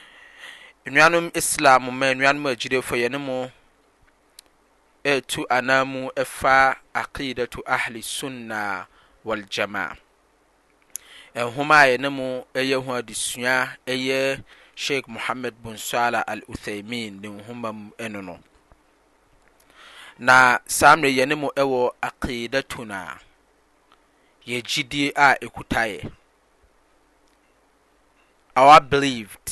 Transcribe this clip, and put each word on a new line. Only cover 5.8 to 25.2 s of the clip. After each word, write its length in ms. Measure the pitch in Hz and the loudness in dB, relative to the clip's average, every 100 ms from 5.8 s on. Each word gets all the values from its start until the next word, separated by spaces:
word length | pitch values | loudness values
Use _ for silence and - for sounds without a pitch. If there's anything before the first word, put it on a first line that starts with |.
| 135 | 0
mu 160 | 135 131 - | -4 -8 -6
ɛfa 400 | 131 - 135 135 135 131 _ | -6 -2 2 4 4 0 _
Aqidatu 680 | 117 110 - 139 123 120 - - | -8 -8 -8 -8 -6 -8 -8 -4
Ahli 360 | 127 131 113 | -4 -4 -10
Sunna 880 | - - 139 127 113 110 104 95 - _ _ _ | -10 -10 -10 -12 -10 -8 -6 -8 -10 _ _ _
wal 200 | 107 107 | -8 -6
Jamaa. 520 | 98 - 101 101 80 - _ _ _ _ _ _ _ _ _ - - - - 117 | -6 -6 -4 -4 -8 -10 _ _ _ _ _ _ _ _ _ -18 -18 -20 -14 -6
Nhoma 400 | 120 123 143 151 | -6 -4 4 6
a 120 | 135 | 6
yɛne 220 | 123 139 | 4 -2
mo 160 | 139 131 127 - | -6 -6 -8 -8
ɛyɛ 220 | 131 131 135 | -6 -2 -2
ho 80 | 131 | -2
adesua 840 | 123 113 107 - 127 123 127 131 - - | -6 -8 -8 -8 -6 -2 -2 -2 -6 -8
ɛyɛ 580 | 127 131 135 135 135 - - - | -4 -2 -2 -2 -4 -10 -20 -20
Sheikh 340 | - - 139 117 | -10 -4 -4 -6
Muhammad 460 | 113 - 120 123 113 | -10 -6 -6 -8 -10
bin 160 | 113 107 | -16 -12
Salih 460 | - 123 120 113 - | -6 -2 0 0 -4
Al 160 | 107 | -8
Uthaymin 800 | - 107 - 104 104 120 110 98 | -10 -14 -10 -10 -8 -10 -10 -12
ne 60 | 104 | -14
nhoma 400 | 101 104 120 113 | -16 -16 -12 -10
mu 180 | 110 104 - | -10 -16 -14
ɛno 260 | 113 104 | -12 -10
no. 160 | 92 85 _ _ _ _ _ _ _ _ _ _ _ _ _ - - - - - | -12 -16 _ _ _ _ _ _ _ _ _ _ _ _ _ -20 -20 -20 -20 -4
Na 400 | 123 127 127 120 - | 6 8 8 4 -2
saa 300 | - 147 156 | 4 6 6
mmerɛ 160 | 143 131 | 4 2
yɛne 200 | 131 151 | 0 0
mo 140 | 143 - | -4 -2
ɛwɔ 360 | 139 127 123 - | 0 0 -2 -2
Aqidatuna, 1160 | 127 - - 120 117 135 - - 110 98 87 - - _ _ _ _ _ _ _ _ _ _ _ - | -10 -8 -8 -6 -4 -4 -6 -10 -12 -12 -12 -16 -20 _ _ _ _ _ _ _ _ _ _ _ -10
yɛ 140 | 120 | -8
gyidie 480 | 117 151 127 143 143 | -6 -6 -4 -2 -2
a 200 | - | 4